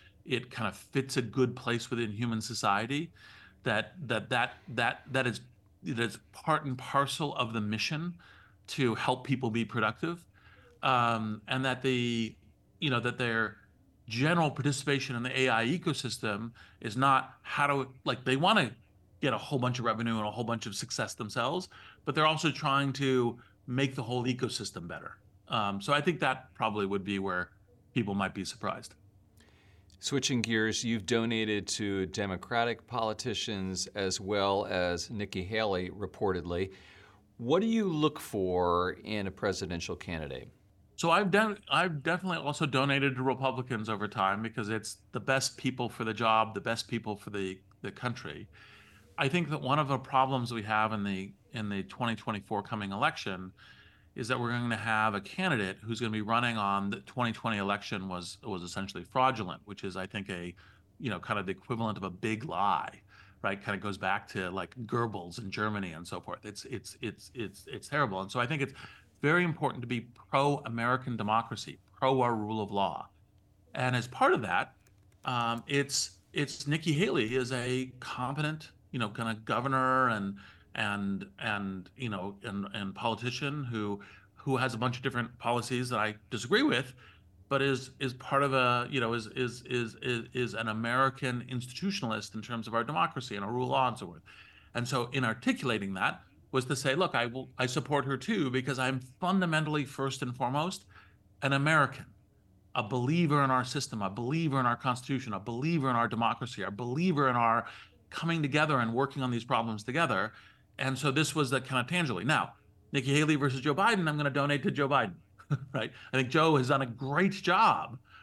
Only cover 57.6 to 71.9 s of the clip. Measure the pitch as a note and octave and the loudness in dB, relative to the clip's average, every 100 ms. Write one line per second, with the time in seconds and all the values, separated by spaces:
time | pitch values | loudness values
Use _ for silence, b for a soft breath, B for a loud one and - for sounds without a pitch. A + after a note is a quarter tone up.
57.6 | G2 G#2 - G#2 F#2+ F2+ E2+ - - F2+ | 0 -2 -2 -6 -4 -6 -8 -10 -8 -8
58.6 | F2 F#2+ F#2+ F2 E2+ C3 B2+ A2 F2+ D2 | -6 -8 -8 -8 -4 2 2 2 -4 -8
59.6 | - G2 G2 F#2 F#2 G#2 G2 F2+ F2 - | -12 -10 -8 -6 -6 -8 -8 -8 -8 -12
60.6 | b b b - C3+ F2+ - G#2 F#2 F#2 | b b b -10 -6 -6 -4 -4 -4 -6
61.6 | - A#2 A2+ F#2+ F#2+ F2+ A2+ A2 A2+ E2+ | -6 -4 -4 -4 -8 -4 -4 -2 -4 0
62.6 | G2+ D#2+ - - - B B B G2+ G2+ | 2 2 -2 -12 -20 B B B -4 -2
63.6 | - G2 G#2 F#2 F#2 G#2 - G2 F2+ F#2 | -4 -4 -4 -4 -2 -2 -4 -6 -4 -4
64.6 | F2+ B2+ A2 A#2+ A#2 G2 F2 G2+ G2 G#2+ | -8 -10 -4 0 0 -4 -10 -10 -8 -2
65.6 | G#2+ G#2 F2+ D#2+ F2 F#2 - F2 G#2 - | -2 -2 -6 -8 -10 -10 -8 -10 -10 -12
66.6 | - G2+ - - A2+ - - - F#2+ - | -10 -10 -12 -10 -8 -8 -12 -10 -10 -10
67.6 | - A2+ - D3 B2+ F#2+ G2 B2 B2 D3+ | -14 -14 -4 0 0 -2 -2 -2 0 0
68.6 | C#3 - B B B B C#3+ F3 F3 D3+ | -4 -6 B B B B 2 4 2 0
69.6 | C#3 - A#2+ B2 - - - C#3 C#3 C#3 | -2 -2 -4 -4 -6 -14 0 4 4 2
70.6 | A#2 A#2 A#2+ B2+ B2+ A2+ G#2 A2+ - A2 | -2 -2 2 0 0 -2 2 2 0 -6
71.6 | - - _ | -10 -14 _